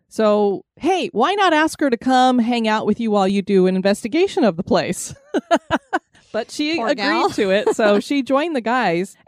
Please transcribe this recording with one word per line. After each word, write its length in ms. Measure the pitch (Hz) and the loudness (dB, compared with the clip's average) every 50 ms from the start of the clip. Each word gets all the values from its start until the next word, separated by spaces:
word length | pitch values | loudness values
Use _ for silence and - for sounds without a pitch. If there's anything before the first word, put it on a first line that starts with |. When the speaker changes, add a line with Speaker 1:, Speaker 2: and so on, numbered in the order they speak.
| _ _ | _ _
Speaker 1:
So, 560 | - - 220 214 208 208 208 202 190 - - _ _ | -4 0 0 2 2 2 2 0 -2 -4 -8 _ _
hey, 320 | - - 320 381 359 254 - | -6 -2 -2 0 0 -2 -4
why 260 | - 202 247 330 392 | -2 0 0 0 2
not 180 | 415 392 359 320 | 2 2 2 4
ask 280 | 302 320 320 - - | 2 2 0 0 -2
her 100 | 311 277 | 0 0
to 60 | 240 | 0
come 420 | - - 254 262 254 254 254 247 247 | 0 0 2 2 4 4 4 4 2
hang 300 | 226 233 247 233 226 220 | 0 0 0 -2 0 0
out 180 | 214 220 - | -2 0 0
with 140 | 208 214 - | -2 -2 0
you 100 | 233 220 | 0 0
while 160 | 202 208 190 | 2 2 2
you 160 | 190 196 202 185 | 2 0 0 0
do 240 | - 202 190 185 | 2 2 4 4
an 80 | 185 185 | 4 2
investigation 680 | 185 190 196 208 - - 226 240 330 370 392 - 403 277 | 2 0 0 0 0 -2 -4 0 0 0 0 0 2 2
of 120 | 208 165 | 2 2
the 60 | 160 - | 0 -2
place? 520 | - 220 175 139 139 190 - - - - - | 0 0 0 0 -2 -4 -6 -8 -12 -14 -18
<laughs> 40 | _ _ - - - - 349 269 - - - - - _ - 330 - _ _ _ _ _ - | _ _ -6 -6 -2 0 0 -2 0 -2 -4 -6 -4 _ -6 -6 -6 _ _ _ _ _ -6
But 180 | 214 240 - | -6 -6 -6
she 240 | - - 302 302 330 320 | -6 -6 -4 -2 -2 -2
Speaker 2:
Poor 100 | 226 214 | -2 -2
Speaker 1:
agreed 80 | - | -2
Speaker 2:
gal. 340 | - 202 196 208 240 320 381 | -2 -2 -2 0 0 0 -2
Speaker 1:
to 200 | - - 220 190 | 0 0 0 0
it, 260 | 190 208 - - - | 2 2 0 0 0
so 240 | - 226 208 208 202 | 2 2 2 2 2
Speaker 2:
<laughs> 80 | - - | 0 -2
Speaker 1:
she 120 | 294 277 | -4 -4
joined 360 | 247 - 269 277 302 339 311 | -2 0 -2 -2 -2 -2 -4
the 40 | 254 | -4
guys, 560 | 202 226 247 262 233 185 165 170 190 - - _ _ | -4 -2 -2 0 0 0 0 -2 -4 -6 -10 _ _